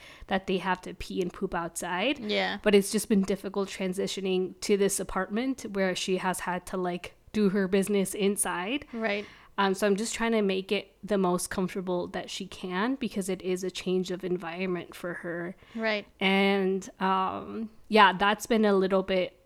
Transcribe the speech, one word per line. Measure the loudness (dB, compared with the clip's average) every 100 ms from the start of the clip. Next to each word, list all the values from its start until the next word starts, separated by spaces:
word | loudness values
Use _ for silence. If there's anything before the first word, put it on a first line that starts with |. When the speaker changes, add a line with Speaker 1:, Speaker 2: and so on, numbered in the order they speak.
| -20 -14 -4
Speaker 1:
that | -4 -2
they | -2
have | 0 -2
to | -4
pee | -12 -8 -4
and | -4
poop | -4 -4
outside. | -4 -6 -6 -6 -2 -2 -2
Speaker 2:
Yeah. | -2 0 0 0
Speaker 1:
But | 6
it's | 6 6
just | 0 2
been | 2
difficult | 2 -2 -4 -4 -4
transitioning | -4 -4 -2 -4 -4 0 0 -2 -4
to | 0 4
this | 4 0
apartment | -4 -4 -2 -2 -2 -4 -4
where | -2 0
she | 0 -2 0
has | 0 -2
had | -4 -6 -4
to, | -4
like, | -2 -4 -8 -18 -6
do | 0 2
her | 2 2
business | 2 2 2 0
inside. | 0 0 0 -2 -2 -4 -6 -6
Speaker 2:
Right. | -4 -2 -2 -6 -16 -8 0
Speaker 1:
Um, | 2
so | 4 4
I'm | 2
just | 0
trying | -2 2
to | 2
make | 2 0 -2
it | -4 -4 _
the | -2 2
most | 2 2 -2
comfortable | -2 -2 -2 -4 -2 -4
that | -6 -8
she | -10 -10
can | -10 -4 -2 0
because | -2 -4 -4 -4
it | -4
is | -2 -2
a | -4
change | -4 -2 0 0
of | -4
environment | -4 -4 -4 -4 -4 -4 -6
for | -10 -8
her. | -8 -6 -6 -8 -10 -12
Speaker 2:
Right. | -4 -2 -2 -4 -2
Speaker 1:
And, | 2 4 4 4 2 0 -4 -4
um, | 0 2 0 -4 -8 -8 -10 -12 4
yeah, | 8 8
that's | 6 2 0 2
been | 4
a | 6
little | 4 4 2
bit, | 2 0 -2 -6